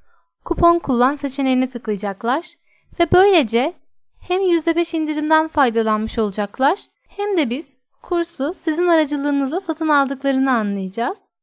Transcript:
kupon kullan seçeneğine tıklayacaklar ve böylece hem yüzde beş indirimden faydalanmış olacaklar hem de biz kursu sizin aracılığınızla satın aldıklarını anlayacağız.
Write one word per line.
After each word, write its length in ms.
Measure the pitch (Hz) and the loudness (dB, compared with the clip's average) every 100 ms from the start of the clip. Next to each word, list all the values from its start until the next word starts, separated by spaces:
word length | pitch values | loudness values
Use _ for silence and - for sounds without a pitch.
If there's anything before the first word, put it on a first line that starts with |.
| - _ _ _ - | -20 _ _ _ -6
kupon 340 | 330 339 339 | 2 4 2
kullan 360 | - 240 247 294 | 0 2 2 0
seçeneğine 520 | 277 262 269 254 254 | -6 -2 0 0 0
tıklayacaklar 800 | 247 233 208 208 190 226 277 - - _ _ _ - | -4 -6 -4 -4 -6 -2 -4 -4 -18 _ _ _ -2
ve 120 | 339 | 2
böylece 640 | 349 403 370 233 226 277 - - _ _ _ - | 6 6 4 2 0 -2 -6 -20 _ _ _ -4
hem 140 | 370 | -2
yüzde 340 | 392 339 320 320 | 2 0 0 0
beş 180 | 339 | 0
indirimden 540 | 330 311 302 302 311 311 | -2 -2 -2 2 2 2
faydalanmış 720 | - 254 226 220 214 220 - | 0 0 2 0 0 -2 -2
olacaklar 600 | 208 196 202 - 262 381 - _ _ | -4 -2 -6 0 0 0 -6 _ _
hem 300 | - 415 381 | -6 -2 0
de 120 | 269 | 0
biz 300 | 247 349 - _ _ | -2 -8 -16 _ _
kursu 520 | - 349 339 - 277 | -4 -2 -2 -4 -6
sizin 340 | 381 - 311 359 | -4 -4 0 2
aracılığınızla 720 | 330 302 285 285 277 269 320 | 2 2 -2 -2 0 -2 -4
satın 280 | - 311 320 | -4 -4 0
aldıklarını 640 | 294 277 269 277 269 269 | 0 0 -2 -2 0 0
anlayacağız. 840 | 247 208 202 190 190 240 403 - _ | 0 -2 -4 -6 -4 -6 -6 -14 _